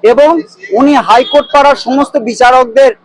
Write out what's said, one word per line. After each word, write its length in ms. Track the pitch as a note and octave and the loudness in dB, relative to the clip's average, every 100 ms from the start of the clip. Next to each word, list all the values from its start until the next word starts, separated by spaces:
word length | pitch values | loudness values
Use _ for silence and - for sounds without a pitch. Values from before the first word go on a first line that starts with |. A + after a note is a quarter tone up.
এবং 380 | G#3+ A#3 D4 E4 - _ - | 0 2 2 0 -6 _ -6
উনি 240 | G3+ C#4 C#4+ | -2 0 0
হাইকোর্ট 520 | F#3+ A3+ B3+ D4 - | 0 0 2 -2 0
পাড়ার 220 | C#4+ C#4 C4+ | 0 2 0
সমস্ত 420 | - C4 C#4 C#4+ | -2 -4 -2 -4
বিচারকদের 760 | A3 A3+ B3 B3+ B3 A3+ C4+ G#3+ | -6 -2 2 2 0 0 0 -2